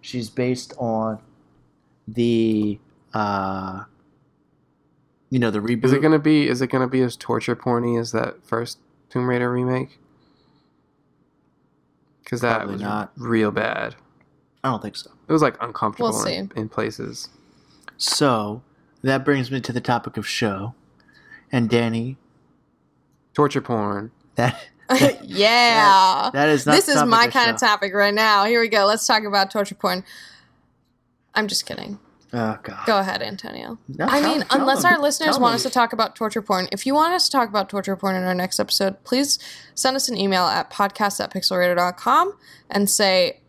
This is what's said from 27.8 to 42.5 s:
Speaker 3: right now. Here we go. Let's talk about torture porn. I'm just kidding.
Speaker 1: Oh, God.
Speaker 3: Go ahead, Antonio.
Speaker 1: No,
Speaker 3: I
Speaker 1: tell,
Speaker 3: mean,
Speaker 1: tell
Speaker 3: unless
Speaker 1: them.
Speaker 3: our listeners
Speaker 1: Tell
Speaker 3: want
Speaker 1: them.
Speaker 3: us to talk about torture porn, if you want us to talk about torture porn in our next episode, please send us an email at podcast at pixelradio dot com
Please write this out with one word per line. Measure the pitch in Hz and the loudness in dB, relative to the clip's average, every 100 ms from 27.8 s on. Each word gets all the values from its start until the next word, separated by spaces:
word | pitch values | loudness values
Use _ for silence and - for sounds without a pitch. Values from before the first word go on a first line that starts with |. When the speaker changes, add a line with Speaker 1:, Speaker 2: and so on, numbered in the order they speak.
| 202 | 0
Speaker 3:
right | 196 202 | 2 2
now. | 208 220 208 202 | 4 4 4 4
Here | 233 | 2
we | 226 | 2
go. | 214 202 | 4 4
Let's | 220 - | 2 2
talk | 220 | 0
about | 214 202 196 | 2 0 0
torture | 214 202 - | 0 -4 -2
porn. | 196 185 - - - - _ _ _ _ _ _ _ _ _ | -4 -4 -8 -20 -20 -20 _ _ _ _ _ _ _ _ _
I'm | 220 214 | -4 -2
just | - - | -4 -6
kidding. | - - 202 _ _ _ | -12 -12 -14 _ _ _
Speaker 1:
Oh, | 123 110 107 | -4 -4 -4
God. | - - - | -10 -8 0
Speaker 3:
Go | 208 | 0
ahead, | 190 - | 0 -4
Antonio. | - 202 - - 58 226 - | -8 -10 -12 -12 -12 -14 -16
Speaker 1:
No, | 135 160 | -6 0
Speaker 3:
I | 277 | 2
Speaker 1:
tell, | 302 | 2
Speaker 3:
mean, | 320 - | 0 0
Speaker 1:
tell | 269 | 0
Speaker 3:
unless | 269 277 | 2 2
Speaker 1:
them. | 349 | 4
Speaker 3:
our | 349 | 4
listeners | 285 285 311 285 | 2 0 0 2
Speaker 1:
Tell | |
Speaker 3:
want | 240 | 2
Speaker 1:
them. | 233 | 2
Speaker 3:
us | |
to | 262 | 0
talk | 247 233 | 0 0
about | 220 214 - | 0 -4 -2
torture | 220 220 | -4 -4
porn, | 208 185 185 | -2 -2 -2
if | 202 254 | -4 0
you | |
want | 285 320 | 2 2
us | 359 - | 2 0
to | |
talk | 277 226 | 0 0
about | 208 196 | -2 -2
torture | 202 190 190 | -4 -4 -2
porn | 196 185 | -2 -2
in | |
our | 185 180 | -2 -2
next | 185 - | -2 -4
episode, | - - 196 190 | -2 0 -2 -4
please | - 247 285 - - - - | -2 0 0 -2 -6 -20 -16
send | - 262 262 | -4 -2 0
us | 269 | -4
an | 220 | -2
email | 196 185 | 0 2
at | 175 - - | 2 0 -4
podcast | - 202 - 208 - | -2 -2 0 -4 -2
at | 202 | -6
pixelradio | 190 - 185 180 175 | -4 -2 0 2 2
dot | 180 180 | 0 -2
com | - 277 370 415 - | 0 2 2 -4 -20